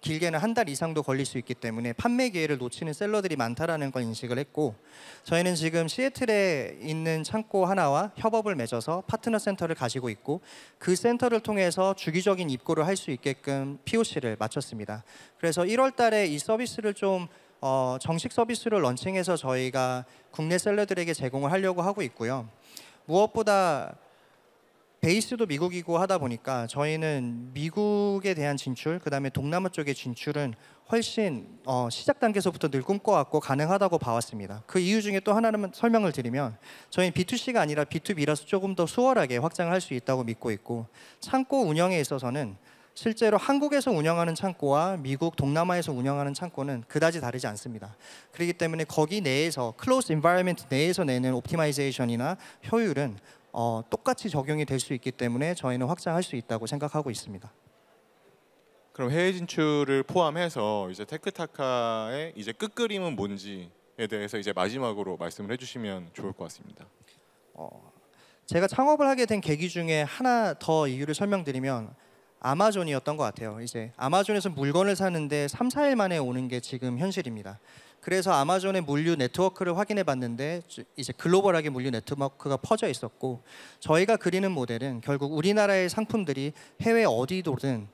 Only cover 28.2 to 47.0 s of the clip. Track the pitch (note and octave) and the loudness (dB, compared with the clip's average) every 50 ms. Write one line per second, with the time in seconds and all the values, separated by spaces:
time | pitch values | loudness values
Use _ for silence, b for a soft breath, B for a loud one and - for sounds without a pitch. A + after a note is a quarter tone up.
28.2 | G3 G3 F3+ D#3 C#3+ D3 C#3+ C3+ - C3+ B2 - - D#3 E3+ F3+ - D3+ C#3 C#3 | 0 0 0 0 0 0 0 -2 -2 -6 -6 -4 -2 -2 -2 -2 -2 -2 -2 -2
29.2 | C#3 C3+ - - C#3 D3 E3+ F#3 F#3+ F3+ - E3 D3 C#3 C3+ - - C3 A#2 - | -2 -2 -2 -2 -2 0 0 0 0 -2 -2 -4 -4 -4 -4 -4 -4 -8 -8 -6
30.2 | - D3 D3 D3 C#3+ B2 A2 B B B B B B - A3+ A#3 A3+ - - A3+ | -4 -4 -2 -2 -2 -4 -4 B B B B B B 0 0 0 0 0 -2 0
31.2 | G#3+ F3 C3+ G#2+ - - - - - C3 C3 B2 B2 A#2 - - - C#4+ C#4 - | 0 0 -2 -4 -8 -12 -18 -10 -4 -2 0 0 0 -2 -4 -4 0 0 2 4
32.2 | A#3+ A3 G3+ G3+ F3+ F#3 - - E3+ D3 C#3 C3+ A#2+ - G3+ G3 - A3 G3 D#3 | 2 2 2 2 0 0 -2 0 -2 0 0 0 0 0 -2 0 2 4 4 4
33.2 | C3 - - D3+ - - C3+ C#3+ D#3 E3 G3 G3 G3+ F3+ E3+ D3+ - A#2+ A2+ A#2 | 4 2 0 0 2 2 0 2 2 2 4 4 4 2 2 2 0 2 0 0
34.2 | - - A2+ G#2 G2 F2+ G#2 A2 - - - F#3 F3 F#3 A3 A3 G3+ G#3 G3 F#3+ | -2 -4 -8 -10 -10 -10 -10 -12 -8 -2 0 2 4 4 4 2 2 2 0 0
35.2 | - G#3+ G3+ A3+ A#3 A3 A3 G#3 G3+ F3+ - - A#3 A#3 A3+ A3 G#3 E3+ C#3+ C#3+ | 2 4 4 4 4 4 2 2 -2 -4 -4 0 2 4 6 6 4 4 0 0
36.2 | A#2+ A#2 B2 C#3+ C#3 A2+ G#2+ - B B B B B B - F3+ F#3 F3+ - F#3 | -2 -2 0 0 -2 -2 -4 -10 B B B B B B 0 2 2 2 2 0
37.2 | F3+ - B3 A#3 - C4 A#3+ G#3+ D#3+ D3+ D3 D3+ D3 - - E3 - - G3 D3+ | 0 0 -2 -4 -2 0 2 2 2 2 2 0 0 0 -2 -6 -4 -4 -2 0
38.2 | C#3+ D3+ D3+ - - - G3+ F#3 G3 G3 F#3 F3+ E3+ D#3+ - A#3+ B3 C4 B3+ A3 | 2 0 0 0 -2 -2 -2 0 0 0 0 0 0 0 2 4 4 4 6 4
39.2 | D3+ B2+ B2 A#2+ C#3+ E3 - - F3 E3+ F3+ F#3 - - C3+ A#2+ - - C3 C3 | 4 2 2 0 0 0 0 0 0 2 0 0 0 -2 -6 -4 0 0 0 0
40.2 | A#2+ A#2+ A2 - - A#2 G#2 G2+ - - A#2+ A#2 A#2 - B B B B B B | 0 -4 -4 -4 -2 -4 -4 -4 -4 -6 -6 -6 -6 -10 B B B B B B
41.2 | - - C4 C4 B3+ - C#4 C4+ A3 D#3+ D3+ D#3+ F3 F#3 F#3 D#3+ C3+ - C#3+ C3 | -6 0 0 0 2 2 2 2 2 2 4 4 4 4 4 2 0 0 -2 -4
42.2 | B2+ A#2+ C3 D3+ C3+ G2+ G2 - b b b b b b b - - A3+ A3 - | -4 -4 -4 -4 -4 -6 -8 -12 b b b b b b b -4 -2 -2 0 2
43.2 | A#3 G#3+ G#3 F#3+ - - C#4 C#4 D4 C#4+ C#4+ C#4 - C4 G3 D#3 D3+ D#3+ E3+ E3+ | 4 4 4 4 4 4 2 2 2 2 2 2 2 2 2 4 4 2 2 2
44.2 | E3+ E3 E3 - G3 F#3+ F3 - D3 C#3 C#3 D3+ E3+ F#3+ F#3+ E3 C3+ C3 C3+ C3+ | 2 0 0 0 -2 -4 -2 0 0 2 4 4 2 2 0 -4 -4 -4 -2 0
45.2 | E3 E3 - - C#3 C#3 D3 D#3+ E3+ F#3 F3+ F3 - D#3+ C3+ B2 B2+ C#3 C#3+ C#3+ | 0 -2 0 0 0 2 2 2 2 2 2 0 0 -2 -2 -2 0 0 0 0
46.2 | C#3+ C#3+ C#3 - F3+ E3 - C#3 C3+ C#3+ C3 A#2 A2+ - - D3+ | -2 -2 -4 -6 -8 -8 -6 -6 -4 -4 -4 -6 -6 -2 0 4